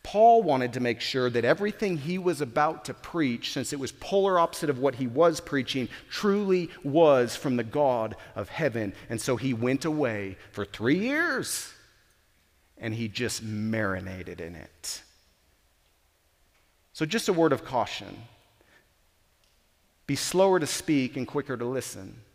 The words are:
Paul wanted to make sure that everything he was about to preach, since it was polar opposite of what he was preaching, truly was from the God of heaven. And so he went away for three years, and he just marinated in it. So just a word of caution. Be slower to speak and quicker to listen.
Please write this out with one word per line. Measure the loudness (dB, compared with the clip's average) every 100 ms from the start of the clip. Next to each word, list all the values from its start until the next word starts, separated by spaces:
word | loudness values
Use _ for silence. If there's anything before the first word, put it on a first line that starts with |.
Paul | -2 6 8 8
wanted | 6 2 2
to | 0
make | -2 -2
sure | -2 0 2
that | 2 2
everything | 2 0 -2 -2 -2
he | -4 -2
was | 0 -2
about | -2 0 0 -2 -10
to |
preach, | -12 -8 -2 0 0 -4
since | -6 -6
it | -6
was | -8
polar | -10 0 2 4 4
opposite | 2 0 -2
of | 0
what | 0 0
he | -4
was | 4 4 4
preaching, | -2 -2 -2 -4 -4 -8 -12
truly | -2 2 2 2 2 0 -6
was | 0 6 8 6 4 0
from | -2 0
the |
God | 0 2 2 2 -2 -6 -12
of | -10 -8
heaven. | -2 -2 0 -4 -6 -8
And | -6
so | -2 -2
he | -2
went | 0 0 0 -2
away | 0 -2 -2 -6 -10 -14
for | -10 -10
three | -2 0 2
years, | 0 0 -2 -2 -4 -6 -8 -18 _ _ _ _ _ _ _ _ _ _
and | -8 -6
he | -6
just | -4 -4 -4
marinated | -6 -4 -2 -2 -2 -4 -6 -10 -12 -12
in | -12 -12
it. | -18 _ -12 -12 -16 _ _ _ _ _ _ _ _ _ _ _ _ _ _ _ _ _ _
So | -8 -2
just | -2 0
a |
word | 2 4
of | 2 -2
caution. | -2 -2 -6 -12 -16 -18 _ _ _ _ _ _ _ _ _ _ _ _ _ _ _ _ _ -4
Be | -4
slower | 0 4 4 4
to | 0
speak | -4 0 2 2 -4
and | -4
quicker | -6 -6 -6
to | -4
listen. | -4 -6 -12 -14 -18 -20